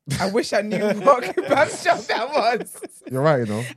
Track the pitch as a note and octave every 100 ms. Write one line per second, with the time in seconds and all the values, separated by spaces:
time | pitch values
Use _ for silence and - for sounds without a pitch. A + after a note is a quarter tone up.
0 | - C3+ F#3+ G#3 D#4+ A3+ G#3+ G3 G#3 G#3
1 | F#3 B3 A#3+ - - C#4 D#4 - - -
2 | A3 - B3+ D4 G#3+ A#3 F3+ - - -
3 | - C3 D3+ C#3 A2 G#2+ B2